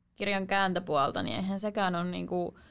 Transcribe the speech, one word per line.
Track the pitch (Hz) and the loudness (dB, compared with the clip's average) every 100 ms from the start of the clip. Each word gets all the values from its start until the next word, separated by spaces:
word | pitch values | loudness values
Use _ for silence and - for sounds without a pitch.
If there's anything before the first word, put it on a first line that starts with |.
| _ - | _ -6
kirjan | 202 196 190 | -2 0 2
kääntöpuolta, | 196 190 175 185 151 135 - | 2 4 2 0 2 2 2
niin | - - | -2 -2
eihän | 190 196 | -2 -2
sekään | 208 208 190 175 | -2 0 0 0
ole | |
niinku | 180 180 175 180 175 - - | -2 -4 -4 -2 -4 -6 -18